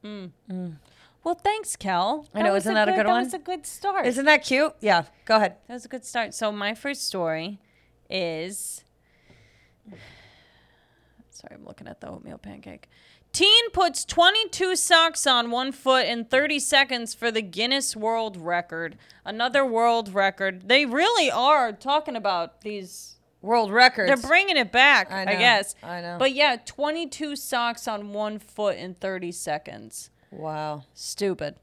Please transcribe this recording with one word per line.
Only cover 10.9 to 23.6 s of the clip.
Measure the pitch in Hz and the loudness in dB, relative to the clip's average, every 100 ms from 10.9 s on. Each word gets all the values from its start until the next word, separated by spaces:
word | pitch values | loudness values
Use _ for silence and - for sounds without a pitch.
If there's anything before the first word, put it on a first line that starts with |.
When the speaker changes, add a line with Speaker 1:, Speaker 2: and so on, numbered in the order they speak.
| _ _ _ _ | _ _ _ _
Speaker 1:
sorry, | - - - | -20 -20 -20
I'm | |
looking | - - - | -20 -20 -20
at | - | -18
the | - | -16
oatmeal | - - - | -18 -18 -20
pancake. | 202 - - - _ _ _ _ _ | -18 -20 -20 -20 _ _ _ _ _
Teen | - 381 440 466 | 0 4 4 4
puts | - 359 - - | 0 0 0 -6
twenty-two | - 339 427 427 - 370 | 4 4 4 -4 -4 -2
socks | 359 - 330 330 320 285 | -2 2 4 4 2 2
on | 247 233 | 2 2
one | 240 262 | -2 -4
foot | 269 262 262 226 | -4 2 4 2
in | 233 | -4
thirty | 226 262 294 302 | 0 0 2 -2
seconds | - 277 269 247 233 | 2 2 2 -2 -8
for | - 233 | -6 -2
the | 220 | -2
Guinness | 202 170 240 269 - | -6 -4 -2 0 -2
World | 214 214 226 220 185 | -4 -2 -2 -4 -8
Record. | 165 175 175 165 165 143 _ - | -4 -4 -4 -8 -10 -12 _ -18
Another | - 214 247 262 269 | -12 -4 0 2 2
world | 226 233 233 214 | 4 4 2 0
record. | 190 196 196 190 185 190 | 0 0 0 -6 -6 2
They | 262 285 | 4 4
really | 254 370 466 294 | 2 2 4 2
are | - 262 302 240 | 2 4 4 2
talking | 202 262 294 302 240 | -4 -2 -2 -2 -4
about | 202 180 170 _ | -2 -2 -4 _
these. | 214 208 185 - - - _ _ | -12 -10 -12 -16 -20 -20 _ _
Speaker 2:
World | 190 240 | 0 2